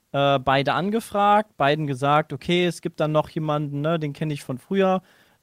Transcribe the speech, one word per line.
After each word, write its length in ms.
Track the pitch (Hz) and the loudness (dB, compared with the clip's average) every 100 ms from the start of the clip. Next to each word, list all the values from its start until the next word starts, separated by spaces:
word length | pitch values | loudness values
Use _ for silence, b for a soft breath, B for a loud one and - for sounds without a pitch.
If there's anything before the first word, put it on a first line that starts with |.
| _ | _
äh, 260 | 139 143 139 | 0 2 2
beide 360 | 131 135 139 | 2 2 2
angefragt, 840 | 131 190 226 - 202 202 208 208 - | 0 0 -4 -4 0 4 4 2 0
beiden 300 | 139 151 147 | 0 2 -2
gesagt, 460 | 127 139 147 156 | -2 2 2 0
„Okay, 340 | 143 - 175 180 | -8 -2 0 0
es 140 | - | -2
gibt 180 | 170 - | -8 -4
dann 120 | 156 | 0
noch 160 | 151 - | 0 0
jemanden, 500 | 170 156 147 147 143 | -4 -2 -2 -2 -4
ne, 180 | 156 170 | -2 -2
den 140 | 151 | -4
kenn 180 | 139 156 | -6 -6
ich 120 | 143 | -6
von 140 | - 127 | -8 -10
früher, 440 | - 196 190 185 b b b b | -4 0 2 0 b b b b